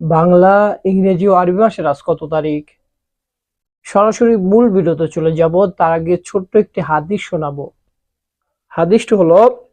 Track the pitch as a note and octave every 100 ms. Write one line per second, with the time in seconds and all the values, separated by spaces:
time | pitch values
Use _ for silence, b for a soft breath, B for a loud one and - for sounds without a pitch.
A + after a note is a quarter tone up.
0 | D#3+ D#3+ F3 F3+ F#3 G3+ G#3 G3 F#3+ F#3+
1 | F#3+ F3+ G3+ F3+ F3+ F#3 A3 - D#3 C#3+
2 | - D#3 D3 D#3 D3+ D3+ D3 _ _ _
3 | _ _ _ _ _ _ _ _ - G3
4 | G#3+ - A#3+ A3+ F#3 G#3+ A#3+ F#3+ E3 D#3+
5 | D#3+ - D#3+ D#3+ E3 F3 G3 - E3 E3
6 | E3 F3 - G3+ F#3 G#3+ G#3 - D3+ D3+
7 | D#3 G#3 - E3+ D3+ C#3+ C3 _ _ _
8 | _ _ _ _ _ _ _ - E3+ A3
9 | - G3+ E3 F3+ A#3+ - _